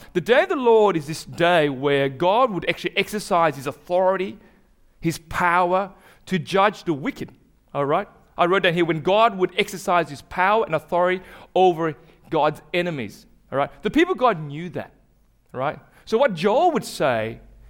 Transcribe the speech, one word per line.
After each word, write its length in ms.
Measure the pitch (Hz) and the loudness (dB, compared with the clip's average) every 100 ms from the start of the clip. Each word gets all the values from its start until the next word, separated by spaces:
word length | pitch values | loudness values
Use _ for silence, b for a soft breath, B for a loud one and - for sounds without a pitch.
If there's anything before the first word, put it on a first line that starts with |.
| B | B
The 80 | 180 | -4
day 220 | 180 262 | 2 2
of 60 | 381 | 2
the 60 | 320 | 2
Lord 400 | 240 226 208 165 | 4 6 4 2
is 120 | 139 | -4
this 180 | 156 - | -12 -10
day 420 | 123 170 175 147 | 0 4 4 2
where 400 | 127 143 139 139 | 0 0 2 0
God 440 | 127 175 220 262 | 0 2 2 2
would 180 | 175 - | 0 -4
actually 260 | - 170 196 | -4 -4 -4
exercise 580 | 190 208 - 175 165 139 | -4 -6 -2 2 2 0
his 120 | 135 | -8
authority, 680 | - - 180 185 190 196 226 b b b b _ - | -10 -4 0 2 0 -4 -10 b b b b _ -8
his 160 | 165 156 | -6 -6
power 760 | - - 175 175 180 185 196 - b b b | -6 -2 0 2 2 0 -2 -10 b b b
to 100 | 185 | -6
judge 460 | 131 196 208 208 | -2 2 2 0
the 100 | - | -4
wicked, 400 | 143 180 - - - _ _ _ | -4 -6 -8 -12 -16 _ _ _
all 120 | 143 139 | -4 -2
right? 220 | 170 208 - _ - | -2 -4 -14 _ -2
I 80 | 175 | 2
wrote 180 | 190 | 2
down 100 | 180 | 2
here, 120 | 170 170 | 2 0
when 160 | 160 | 0
God 360 | 160 208 226 190 | 0 2 2 2
would 140 | 185 - | -2 -2
exercise 520 | 202 185 - 175 160 | -6 -6 -2 0 -2
his 120 | 143 | -8
power 420 | - 180 185 220 | -8 -2 0 0
and 100 | 220 | 0
authority 480 | 156 - 175 180 185 - B B | -4 -2 0 0 -2 -8 B B
over 420 | 180 185 160 165 143 b b - | 2 2 2 -2 -6 b b -4
God's 320 | 156 151 151 - | 0 0 -2 -6
enemies, 520 | 175 175 147 107 - - _ _ | -4 -4 -6 -10 -14 -20 _ _
all 60 | 131 | -4
right? 260 | 143 - | -4 -4
The 80 | 208 | -2
people 220 | 294 349 | 2 0
of 40 | 285 | 2
God 220 | 247 170 | 0 0
knew 300 | 147 147 180 | -6 -10 -10
that, 240 | 139 95 _ _ _ _ _ _ | -12 -14 _ _ _ _ _ _
right? 280 | 123 139 - - b b | -6 -6 -6 -14 b b
So 120 | 226 | 2
what 180 | 285 165 | 2 2
Joel 360 | 196 247 359 | 0 2 2
would 140 | 285 - | 0 -4
say 560 | - 151 113 110 117 - - | -2 0 0 -4 -8 -18 -20